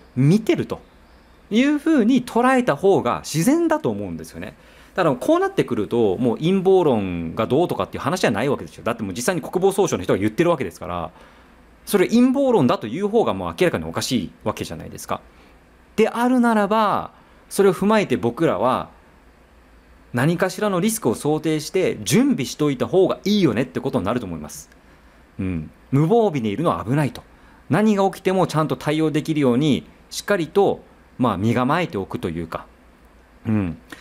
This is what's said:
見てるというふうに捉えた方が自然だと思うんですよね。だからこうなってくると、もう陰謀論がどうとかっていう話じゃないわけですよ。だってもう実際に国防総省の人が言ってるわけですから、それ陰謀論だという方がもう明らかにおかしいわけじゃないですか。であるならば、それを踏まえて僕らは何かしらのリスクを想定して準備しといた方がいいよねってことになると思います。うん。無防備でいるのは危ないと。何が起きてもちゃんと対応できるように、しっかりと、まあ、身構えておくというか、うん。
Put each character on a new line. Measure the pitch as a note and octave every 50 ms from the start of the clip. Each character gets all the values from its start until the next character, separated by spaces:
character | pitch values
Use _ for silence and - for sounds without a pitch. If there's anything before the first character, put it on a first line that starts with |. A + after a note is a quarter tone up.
| - - -
見 | B2 C3 C#3+ F3+ A3
て | A3 - E4+
る | E3+ A2
と | - F#2+ - - - _ - - - - - - _ _ _ _ -
い | G3+ A3+
う | C4+ C#4+ D4+ D4
ふ | - D#4+ D#4+ C#4
う | G3+
に | A3 C4+ A#3+
捉 | B3 - - A3+ A#3+ B3 - B3+
え | A#3+
た | E3+ C#3+
方 | C#3+ - G3 F#3+ C3+
が | G2+ A#2+ G#2+ D2+ -
自 | - - D3+ E3+
然 | A#3 D4 E4+ E4+
だ | D#4+ D#4+ D4+
と | - B2+
思 | G#2+ G2+ G#2
う | F#2
ん | E2 E2
で | D#2+
す | -
よ | - E2
ね。 | F2 G#2+ - - - - - - - - -
だ | - F3
か | D#3+
ら | C#3
こ | B3 - - D#4+
う | F4
な | G4
っ | F#4+
て | G4 - C#3
く | - B2
る | G#2+ G2+ -
と、 | A#2 A#2+ A2+ G2+ F2+ -
も | B2+ A#2+ G#2+
う |
陰 | - D#3 E3+ F#3+ G3
謀 | F3+ F#3+ F#3+ F#3 F3
論 | D3 B2 G#2+ G2 F#2 F2 F2 E2+ E2 E2+
が | - A2
ど | - A#2+ D3+ F3
う | -
と | A#2+
か | G2 F#2
っ | -
て | -
い | F2
う |
話 | - C3+ F3 F#3
じ | -
ゃ | F3+
な | A2 G2
い | A#2+ D3
わ | A#2+ -
け | F#2
で | D#2
す | -
よ。 | - D#2+
だ | A2
っ | A#2
て | - A2
も | G2
う | F2+
実 | A#2+
際 | B2 - F#3
に | D#3+
国 | - - - F#3
防 | F3+ G3
総 | F#3+ - F#3+
省 | - C3
の | G2
人 | F2+ -
が | B2+ F#2
言 | G2+ G#2+
っ |
て | A2 - -
る | E3+
わ | E3+ C3+
け | A#2+
で | F2
す | - -
か | F2+
ら、 | E2+ F2 F2 E2 E2 - - - - - - - - - - - - - _ -
そ | - -
れ | G3 F#3 -
陰 | - A#3+ B3 C4+
謀 | B3 C#4 C#4 C4
論 | A#3 G3 C3+
だ | A#2+ F#3+
と | G3 - G#2+
い | A2+ F3
う | G3+ G3+
方 | G#3 A#3 F3+
が | A2+
も | G2 F#2+ F#2 E2+
う | E2+ -
明 | F3+ E3+
ら |
か | - G2+
に | D#2+
お | D#2+
か | E2 A2+
し | A2 - C3 A2 F2
い | - - - -
わ | G#2+
け | - - F2+
じ | - E2+
ゃ |
な | D#2+ E2
い | F2+
で | F#2+ F#2
す | - -
か。 | F#2 - - - - - - - - _ _ _ _ _ _ _ -
で | - A3 -
あ | - A3+ A#3+ B3
る | B3+ B3+
な | A#3+ A#3
ら | A3+ G#3+ G3+ F#3+
ば、 | G#3+ A3 G#3+ G3 D#3+ G2+ D#2+ - - - - _ - - - -
そ | - -
れ | G3 G3
を | E3+
踏 | - F#3+
ま | G#3 A3 G#3+
え | F#3
て | B2 B2+ -
僕 | F#2+ A#2 A#2+ - E3
ら | C#3+ G#2 F2+
は | G#2+ C3 A#2+ F#2+ D#2 - - - - _ _ - _ - _ _ _ _ _ - - - _ - _ _ - - - -
何 | - A#2+ B2+ D#3+ F3 D#3
か | G3 F#3
し | F#3 -
ら | G#3 G#3
の | F#3+ F3
リ | F3+ A3+
ス | A3 -
ク | - C3+
を | G#2+
想 | A2+ - D3 D3+ D3+
定 | D3+ D#3+ D#3 D3+
し | D3+ -
て | - F#3 F3 A#2+ - G#2
準 | G#2 - B2+ G#3 C4+ D4
備 | A#3 C#3+ B2+
し | - -
と | - D3+ D3
い | C#3 B2
た | B2
方 | A2 - F#3+ F#3+ D#3
が | - - -
い | F#3+ G#3 G#3
い |
よ | F3+ C#3 G2+
ね | A2
っ | C#3+
て | - - A#2
こ | - C#3
と | C3 B2+
に | -
な | G2 A#2+
る | B2
と | A2
思 | F#2 E2+
い | D2+
ま | D2 D2
す。 | - - - - - - _ - - - _ - _ - - _ _ -
う |
ん。 | G2 F#2 F2+ E2 D#2 D#2+ - - - -
無 | - C#3 D#3
防 | D#3+ A3+ A#3+ A3
備 | G3+ D3+ C#3
で | A2 G#2+
い | G2
る | A2+ E3
の | E3
は | G2+ E2 F2
危 | G2+
な | C3+ D3+ D3
い | B2
と。 | - - - - - - - - - - _ -
何 | B2+ F#3 G#3+ A3 G#3
が | G3 G3
起 | F#3+ - -
き |
て | - F#3
も | F#3 F#3+ E3+
ち | - -
ゃ | D3+ D#3
ん | B2+
と | C#3
対 | - - D3+ D3+ D#3
応 | D#3 D#3
で | C#3+ D3+
き | D3+ D#3+ D#3
る | D3+
よ | C#3+ B2+
う | A#2 B2
に、 | D3+ D#3 A#2+ F2 - - - - - -
し | - -
っ | -
か | - G3+
り | G3 D#3+ -
と、 | - G3 G3 D3 F2+ - - - - _ _ _ _ -
ま | B2 A#2+
あ、 | G2+
身 | F2+ G2+ A2+ A#2
構 | A#2+ B2+ B2+ D3+ F3
え | F3
て | - - G2+
お | F#2
く | - - -
と | - F#2
い | D#2+ E2+
う | E2
か、 | D#2+ - - - - - - - - - _ _ - _ - _ _ _ - -
う | A2+
ん。 | A2 G#2+ F#2+ E2+ D#2 - - - - -